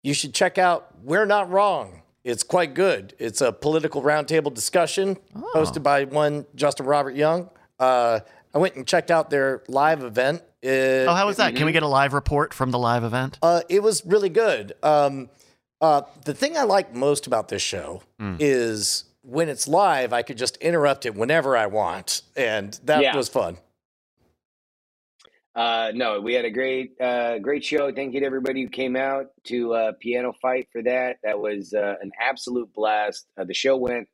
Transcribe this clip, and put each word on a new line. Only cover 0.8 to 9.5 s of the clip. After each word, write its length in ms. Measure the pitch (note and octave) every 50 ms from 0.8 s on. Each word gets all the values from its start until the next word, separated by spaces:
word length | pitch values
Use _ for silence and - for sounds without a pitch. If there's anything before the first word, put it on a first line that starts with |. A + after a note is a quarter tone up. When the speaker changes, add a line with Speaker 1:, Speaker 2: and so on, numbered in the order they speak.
| - - - - G#2
Speaker 1:
We're 220 | C3 D#3+ G3+ G#3+
Not 240 | G3+ G#3 G#3 G3 F3
Wrong. 520 | F#3 G3 G#3 G3+ F3+ C#3+ A2 F#2+ F2 E2 _ _ _ _ _
It's 200 | B2+ A#2+ - -
quite 320 | - - F3+ E3+ D3+ C3
good. 380 | D3+ F#3+ F#3+ D3+ G2+ G2 F#2+ - _
It's 220 | C3 A#2 G2+ -
a 100 | C#3 A#2+
political 500 | G2+ - - D3 D#3 D#3+ D3+ D3+ - D3
roundtable 520 | B2 D3 D3+ D3+ C#3+ - D#3+ D#3+ C#3+ D3 B2
discussion 640 | A2+ - - - F3+ E3+ D3+ - G3 F#3+ G3 F#3+ F#3+ _ _ -
Speaker 2:
Oh. 160 | G#3 D4+ A4+ B4
Speaker 1:
hosted 280 | E4 D#3 - - D#3+ C#3
by 220 | C#3+ C#3+ C#3 C#3
one 400 | C3 C#3 D3+ D3+ D3 D3 D3 - _ -
Justin 300 | - D3 C#3+ C#3 - C3+
Robert 300 | C3 D3 D3 C#3 C3+ B2+
Young. 340 | C#3+ D3+ D#3 E3 F3+ F3 F3+ _ _ _ _ _
Uh, 440 | - C3 B2+ B2+ B2 A#2+ A#2 A2+ G#2+ - - - - _ _ -
I 40 |
went 180 | D3 F3 F#3 -
and 120 | C3 C3
checked 240 | - - E3+ D#3 -
out 180 | E3+ D#3+ D3+ -
their 340 | D3 C#3 C3+ C3+